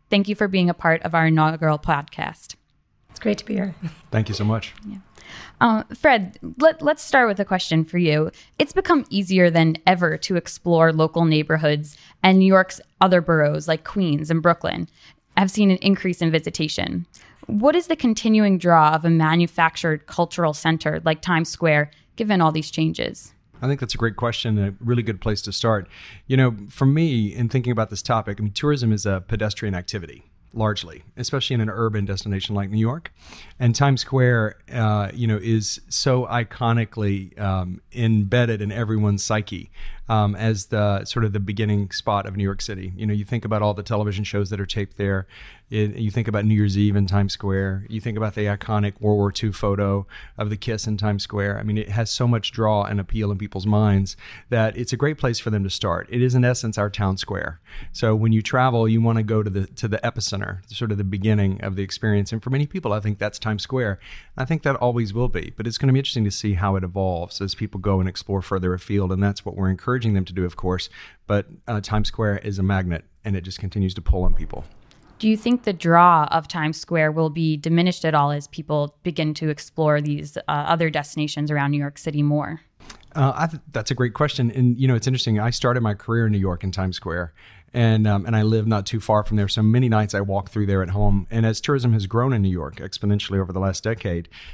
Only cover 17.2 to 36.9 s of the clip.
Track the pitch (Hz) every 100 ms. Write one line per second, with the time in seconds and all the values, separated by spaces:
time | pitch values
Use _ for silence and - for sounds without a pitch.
17.2 | - - - 208 262 339 339 320 247 220
18.2 | 226 214 208 185 175 165 151 156 165 165
19.2 | 156 165 170 - 165 - 170 156 - -
20.2 | 170 - 165 151 170 160 156 156 165 160
21.2 | - 165 165 - 165 147 147 _ _ -
22.2 | 214 190 160 160 151 - 160 160 - -
23.2 | - _ _ - 127 139 123 - 113 101
24.2 | 117 110 117 107 101 98 117 123 113 98
25.2 | 117 104 - - 117 107 90 - - -
26.2 | - 131 127 107 101 - 135 147 165 123
27.2 | 104 92 117 135 123 113 110 101 - 113
28.2 | 104 101 107 101 147 147 120 107 101 95
29.2 | 92 117 107 - 107 92 90 107 80 65
30.2 | - _ _ 113 107 101 87 76 - -
31.2 | 120 139 - 123 110 101 113 107 98 98
32.2 | - 98 - 104 98 107 110 156 - _
33.2 | - - - - 123 113 143 131 - 131
34.2 | 123 120 107 - - 127 110 107 101 -
35.2 | 117 107 101 113 104 - - - 143 127
36.2 | 123 120 113 - 117 117 110